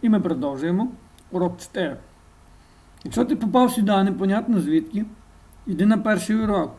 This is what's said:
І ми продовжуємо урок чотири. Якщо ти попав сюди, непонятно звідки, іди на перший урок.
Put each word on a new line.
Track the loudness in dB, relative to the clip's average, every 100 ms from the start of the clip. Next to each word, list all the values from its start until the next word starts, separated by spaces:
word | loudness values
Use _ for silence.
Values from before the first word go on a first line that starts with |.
І | 4
ми | 2
продовжуємо | 2 -2 -4 -4 -2 -2 -2 -6 -20 -20 -8
урок | -2 -2 -4
чотири. | -12 -6 -6 -6 -18 -20 -20 -20 -20 -20 -20 -20 -20 -18
Якщо | -8 -2
ти | 0 0
попав | 0 4 4
сюди, | 2 2 4
непонятно | 2 0 0 0 0 0
звідки, | 2 0 0 -6 -6 -10 -20 -20 -20 -20 -8
іди | 0 2
на | 2
перший | 2 0 0 -2
урок. | 0 0 -2